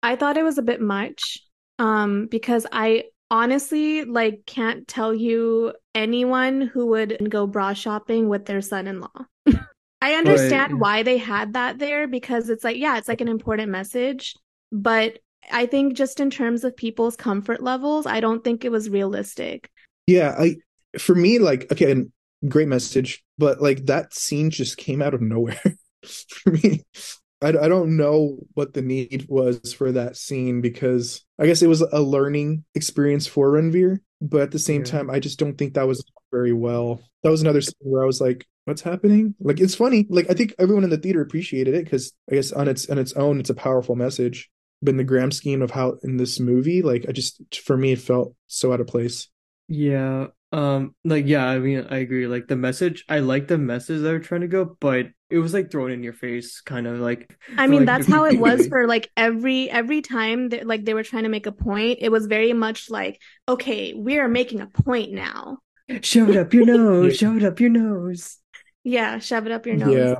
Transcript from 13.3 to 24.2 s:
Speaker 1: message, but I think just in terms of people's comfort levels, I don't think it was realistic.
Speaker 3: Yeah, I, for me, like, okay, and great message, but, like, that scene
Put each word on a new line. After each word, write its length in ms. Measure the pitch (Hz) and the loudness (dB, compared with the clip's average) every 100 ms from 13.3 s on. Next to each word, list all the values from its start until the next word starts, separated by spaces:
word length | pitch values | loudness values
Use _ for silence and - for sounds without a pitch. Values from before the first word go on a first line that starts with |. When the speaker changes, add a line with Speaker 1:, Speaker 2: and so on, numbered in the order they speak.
| 226 - 214 214 | -4 -4 -4 -4
Speaker 1:
message, 640 | 190 196 247 254 262 - - _ _ _ | -6 -6 -4 -4 -4 -10 -16 _ _ _
but 480 | 214 208 226 220 226 _ _ - | -4 0 2 0 -4 _ _ -6
I 140 | 240 240 | -2 0
think 300 | 277 277 254 | 2 0 0
just 240 | 269 - | -2 0
in 100 | 277 | -4
terms 340 | - 233 240 | 0 -2 0
of 120 | 254 247 | -4 -6
people's 400 | 226 226 233 233 | -8 -2 -2 -2
comfort 480 | 247 196 202 233 | -4 -4 -4 -4
levels, 420 | 254 254 285 302 285 | -4 -4 -2 -2 -2
I 140 | 226 | -2
don't 240 | 220 226 | 0 0
think 220 | 233 233 247 | -2 -2 -2
it 60 | |
was 180 | 226 214 | -4 -2
realistic. 840 | 196 196 202 202 - - - - _ _ _ - | -2 -2 -4 -8 -10 -10 -10 -16 _ _ _ 4
Speaker 3:
Yeah, 280 | 180 151 135 | 4 4 2
I, 200 | 170 160 _ _ _ - | 0 0 _ _ _ -10
for 160 | - 175 | 2 4
me, 240 | 180 240 | 6 6
like, 320 | 190 131 - | 4 2 -2
okay, 200 | - 156 | 2 4
and 200 | 135 - _ _ _ 143 | 2 -2 _ _ _ 0
great 180 | 151 156 | 2 2
message, 560 | 127 123 135 131 - _ - | 0 0 -2 -2 -8 _ 0
but, 240 | 147 131 | 0 2
like, 240 | 143 135 135 | 2 0 0
that 280 | 143 - | -2 -2
scene 360 | - | -8